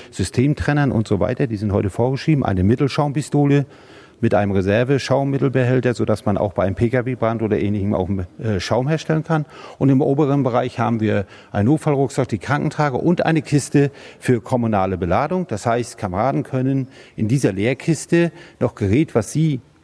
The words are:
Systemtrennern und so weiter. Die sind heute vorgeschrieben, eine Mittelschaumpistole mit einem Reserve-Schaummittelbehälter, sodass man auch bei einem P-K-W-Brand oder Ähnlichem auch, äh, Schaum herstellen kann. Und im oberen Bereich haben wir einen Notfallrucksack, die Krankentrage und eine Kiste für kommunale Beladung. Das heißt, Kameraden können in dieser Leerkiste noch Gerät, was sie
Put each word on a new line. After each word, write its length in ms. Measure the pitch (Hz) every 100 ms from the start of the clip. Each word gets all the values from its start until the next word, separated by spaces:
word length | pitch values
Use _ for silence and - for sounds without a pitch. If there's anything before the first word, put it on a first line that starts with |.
| -
Systemtrennern 840 | - 92 - 139 147 - 147 139
und 120 | 107 107
so 140 | 98
weiter. 280 | 87 120 139
Die 100 | 104
sind 160 | 107
heute 160 | 101 101
vorgeschrieben, 560 | - 123 139 - 147 110
eine 180 | 95
Mittelschaumpistole 1000 | 95 131 143 - 147 139 120 147 143 143 135 - - - - -
mit 140 | 113
einem 180 | - 101
Reserve-Schaummittelbehälter, 1400 | 98 95 107 123 139 - 135 139 139 139 131 123 127 123
sodass 320 | 113 110 107 -
man 120 | 98
auch 160 | 104
bei 100 | -
einem 120 | 95 95
P-K-W-Brand 680 | 120 127 120 123 113 113
oder 180 | 110 107
Ähnlichem 340 | 101 104 98
auch, 160 | 92 90 98 90 -
äh, 200 | 120 98
Schaum 280 | - 113 131
herstellen 360 | 160 - 156
kann. 220 | 151 160 147 - - -
Und 120 | 139
im 120 | 131
oberen 420 | 143 135 143 143
Bereich 360 | 127 120 127 -
haben 200 | 113 113
wir 260 | 107 104 98 - -
einen 160 | 101 104
Notfallrucksack, 600 | 151 156 139 139 - 123
die 120 | 110
Krankentrage 580 | - 143 151 - 147 123
und 280 | 160 175 -
eine 160 | 160
Kiste 500 | - 147 - 147 139 - - -
für 220 | - 120
kommunale 560 | - 127 113 104 95 90
Beladung. 500 | 90 98 151 185 180
Das 180 | 107 117
heißt, 320 | 120 117 -
Kameraden 460 | 95 90 127 147
können 440 | 131 131 131 135 131 - - -
in 120 | 107
dieser 260 | 139 120
Leerkiste 800 | 95 110 135 - 156 - 170 170 - - -
noch 160 | 123 -
Gerät, 380 | 98 120 165
was 180 | 117 101
sie 300 | 147 160 127 - _